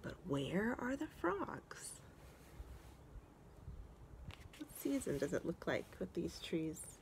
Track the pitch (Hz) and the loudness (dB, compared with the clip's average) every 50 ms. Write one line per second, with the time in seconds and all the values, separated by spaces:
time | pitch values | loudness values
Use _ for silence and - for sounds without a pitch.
0 | - - - - - 175 143 139 135 139 151 185 214 226 254 - - 247 269 277 | -4 -6 -6 -6 0 2 4 4 4 4 4 6 6 6 4 4 2 0 2 2
1 | 311 302 - - - 339 381 403 339 - - - - - - - - - - - | 0 -2 -2 2 4 4 4 4 2 0 -2 -6 -8 -10 -10 -8 -8 -10 -10 -10
2 | - - - - - - - - - - - - - - - - - - - - | -14 -16 -16 -14 -16 -16 -16 -16 -16 -16 -10 -10 -10 -10 -10 -12 -12 -14 -14 -14
3 | - - - - - - - - - - - - - - - - - - - - | -16 -12 -12 -12 -12 -12 -18 -18 -18 -16 -16 -12 -10 -8 -8 -8 -8 -10 -12 -14
4 | - - - - - - - - - - - - 302 - - - - 285 277 269 | -14 -14 -12 -10 -8 -8 -8 -8 -12 -14 -10 -10 -10 -8 -8 0 4 4 4 6
5 | - - 139 143 - 156 180 - - - 170 - - - 139 - - - - - | 4 4 4 4 4 6 4 4 4 4 0 2 4 4 4 4 2 0 -4 -4
6 | 190 185 - 175 170 170 - - - - - 165 160 160 156 156 - - - - | -4 0 2 0 0 0 0 -2 -2 2 2 4 4 2 0 -2 -6 -10 -10 -14